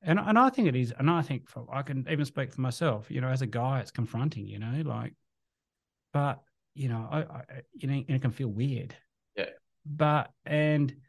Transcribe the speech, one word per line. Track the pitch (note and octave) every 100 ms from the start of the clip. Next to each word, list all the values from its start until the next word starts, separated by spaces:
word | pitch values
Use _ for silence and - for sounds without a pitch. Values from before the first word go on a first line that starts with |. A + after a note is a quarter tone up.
And, | F#3 F3+
and | G3+ A3
I | C4
think | B3+ G3
it | B2+
is. | A#2+ -
And | D#3
I | E3+
think | C#3 C3 -
from, | - A#2+
I | C3
can | C3+ C3+ C3
even | D#3
speak | C#3 - C3
for | -
myself, | C3 A#2+ E3 G#2+ G#2+
you | -
know, | B2+
as | C3
a | B2
guy, | A#2+ B2+ C3+
it's | G#2+
confronting, | - A2+ A2 D3 B2+ G2+
you | G#2
know, | A2 C3+ D3+
like, | A#2 A#2 - _ _ _ _ _ _ _ _ _
but, | D3 C#3+ C3 _ _ _ D3
you | C3+
know, | A2+ A2+
I, | D3+
I, | - C#3 - C#3 -
you | D4 C3+
know, |
and | C#3 C3 C3
it |
can | C3
feel | - C3
weird. | G#2 C3+ A#2+ - - _ _ _ G#2 F2+ - _ _ D3+
But, | D3+ D3+ D3+ - _ -
and, | D3+ D3+ D3+ C#3+ -